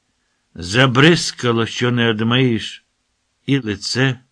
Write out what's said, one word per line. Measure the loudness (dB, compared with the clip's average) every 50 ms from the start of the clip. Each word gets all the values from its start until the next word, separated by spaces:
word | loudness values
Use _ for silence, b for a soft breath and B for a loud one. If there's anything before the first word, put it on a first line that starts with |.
| _ _ _ _ _ _ _ _ _ _ _
Забризкало, | -14 -8 -2 2 2 2 4 4 4 6 6 4 2 0 -6 -8 -4 -2 -2 0 0 -2
що | -4 -4 -4 -2 -2
не | 0 0 0 0
одмиєш, | 0 0 0 0 2 2 2 0 0 -2 -4 -10 -14 -18 _ _ _ _ _ _ _ _ _ _ _ _ _
і | -2 -2 -2
лице, | -2 -4 -6 -6 -6 -6 -2 0 0 0 -2 -4 _ _